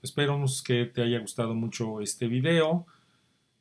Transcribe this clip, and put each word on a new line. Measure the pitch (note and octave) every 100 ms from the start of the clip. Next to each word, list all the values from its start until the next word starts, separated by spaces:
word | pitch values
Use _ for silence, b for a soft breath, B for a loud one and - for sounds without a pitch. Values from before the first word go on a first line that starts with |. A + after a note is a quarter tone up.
Esperamos | C3+ - C#3+ C#3+ C3+ C3
que | - A#2+ A#2+
te | -
haya | A#2 A#2+
gustado | G#2+ - A2+ A2+
mucho | A2+ - A2+ A2
este | G#2 - A#2+
video | B2 D3 E3+ D#3 E3+ - b b b b b b _